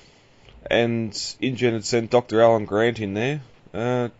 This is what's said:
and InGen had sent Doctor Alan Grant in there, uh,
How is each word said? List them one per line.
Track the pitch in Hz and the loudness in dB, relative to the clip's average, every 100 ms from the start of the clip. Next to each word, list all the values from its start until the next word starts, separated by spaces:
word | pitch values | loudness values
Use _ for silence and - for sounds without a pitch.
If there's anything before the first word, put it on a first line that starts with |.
| - _ _ _ - - - | -20 _ _ _ -20 -20 -2
and | 110 117 117 113 | 0 2 -2 -4
InGen | - - - 127 120 120 | -8 -12 -6 -6 -2 -2
had | 113 | -2
sent | 101 120 113 | -2 -2 2
Doctor | 120 - 107 | 0 2 4
Alan | 117 113 101 | 6 4 2
Grant | 101 117 113 | 0 0 0
in | 104 | -4
there, | 101 123 151 135 - - | -2 -2 -4 -10 -20 -12
uh, | 101 120 123 120 - | -6 -4 -2 -4 -8